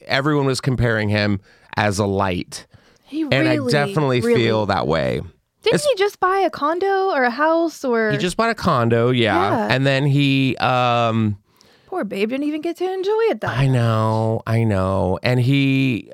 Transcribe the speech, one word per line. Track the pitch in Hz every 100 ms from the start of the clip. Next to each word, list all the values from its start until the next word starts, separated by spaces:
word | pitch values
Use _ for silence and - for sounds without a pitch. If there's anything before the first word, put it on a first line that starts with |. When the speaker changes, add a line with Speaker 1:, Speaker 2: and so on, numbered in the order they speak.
| -
Speaker 1:
everyone | 135 147 147 135
was | 123
comparing | 139 117 120 110 104
him | 104 104 98 - _ _ -
as | 104 95
a | 101
light. | 98 98 90 - - - - _ _
Speaker 2:
He | - 302
Speaker 1:
And | 294 131 320
I |
Speaker 2:
really, | 302 247
Speaker 1:
definitely | 143 143 160 139 123
Speaker 2:
really | 233 226
Speaker 1:
feel | 113 110 101
that | 92 65
way. | 80 64 62 87 - _ _
Speaker 2:
Didn't | 427 571
Speaker 1:
It's |
Speaker 2:
he | 587 415
just | 403 -
buy | 370 392
a | 339
condo | - 294 349 392 381 381
or | 285
a | 247
house | 240 311 330 330 -
or | 262 226 220
Speaker 1:
He | 208
just | 180 -
bought | 226
a |
condo, | 214 185 131 117 117 120
yeah. | 127 107 92 98 247 107
Speaker 2:
Yeah. |
Speaker 1:
And | 127 139
then | 135 143
he, | 139 139 135 131 -
um, | 120 127 123 120 117 113 107 101 _ _ _ _ -
Speaker 2:
Poor | 359
babe | 202 196 214
didn't | 269 294
even | 311
get | 330 330
to | 370
enjoy | 381 381 440 453
it | 220
that | - 113
Speaker 1:
I | 135
know, | 123 117 110 110 110 110 113 -
I | 113
know. | 113 95 95 95 92 92
And | 117 127
he, | 123 139 135 135 135 110 57